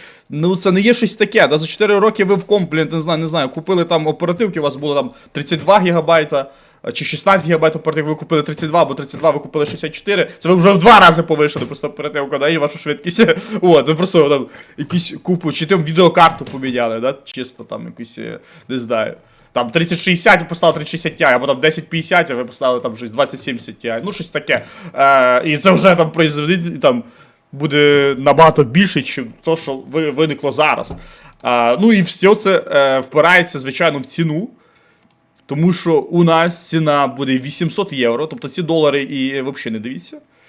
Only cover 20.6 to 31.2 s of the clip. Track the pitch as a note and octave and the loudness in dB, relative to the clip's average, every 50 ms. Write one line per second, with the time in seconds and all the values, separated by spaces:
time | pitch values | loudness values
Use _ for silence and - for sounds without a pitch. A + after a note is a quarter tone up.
20.6 | - E3 D3+ D#3 D3+ - - D#3 - D#3+ - - D#3+ C#3+ B2 B2 B2+ C#3 C#3 B2+ | 2 2 2 0 -4 -8 -8 -6 -6 -8 -2 0 2 2 2 2 2 0 0 0
21.6 | C#3+ D#3 D#3 E3 D3+ - E3 E3 D#3 - F#3+ F3 E3 E3 C3 A#2+ B2+ A#2+ - - | 0 0 0 -2 -6 -8 -6 -6 -2 0 2 0 2 0 -4 -6 -6 -8 -6 -4
22.6 | C#3 B2+ B2+ A#2+ A#2+ B2 A2+ G#2+ B2 A2+ G#2+ B2+ C#3 C3+ - B2+ - C#3 C3 A#2 | -2 0 0 0 -4 -6 -8 -10 -12 -6 -2 -2 -2 -2 -4 -8 -8 -8 -8 -8
23.6 | - - G#2+ - - A#2 A2+ A2+ A#2+ G3 G3 - E3 - - D3+ - - C3+ A#2 | -10 -14 -16 -10 -8 -8 -6 -6 -6 -8 -8 -8 -10 -8 -8 -8 -4 -2 -2 -4
24.6 | - - - - - E3+ - B2+ C#3 C#3 C#3 C3+ B2+ B2+ B2 B2 - D#3+ D3+ D3 | -4 -8 -16 -20 -18 -8 0 2 4 6 6 6 6 4 4 2 2 0 -2 2
25.6 | D#3 F#3+ F3+ - E3+ F#3+ F3 E3+ E3 D#3 D#3+ D#3+ E3 D3+ D3 D3 D3 D#3 F#3 F#3 | 4 4 4 6 6 4 4 4 2 0 0 0 0 0 0 -2 -2 -2 -2 -2
26.6 | E3+ E3+ - C3+ D3 C#3+ B2 A#2+ A2 - - - - _ _ _ _ _ - C#3 | -2 -6 -4 0 2 2 2 0 -4 -10 -16 -20 -20 _ _ _ _ _ -10 -8
27.6 | D3 D3+ C#3+ D3 D3 D3 C#3+ C#3+ C#3+ C#3 C3+ B2 C3+ C#3+ C#3 C#3 D#3+ D#3+ D#3 D#3+ | -4 -2 2 4 4 4 4 4 2 2 0 2 2 4 6 6 6 6 6 4
28.6 | C#3+ A2+ A#2 E3+ G3+ F#3 - D3+ B2+ - - - B2+ A2+ - _ - E3 D#3+ D#3+ | 2 2 2 2 2 2 0 -2 -4 -4 -6 -8 -10 -10 -14 _ -4 -4 -4 -2
29.6 | - D3 C3+ C3 - - B2+ D#3+ D#3+ D3 C3 C3 D#3+ D#3 D3+ C#3 - C#3+ B2 B2+ | -4 -6 -8 -8 -10 -6 -4 -2 -2 -2 0 0 0 0 -2 -4 -4 -2 0 2
30.6 | D#3 D3+ B2 - - - E2+ - - - - - | 2 2 0 -2 -4 -8 -12 -16 -18 -20 -20 -20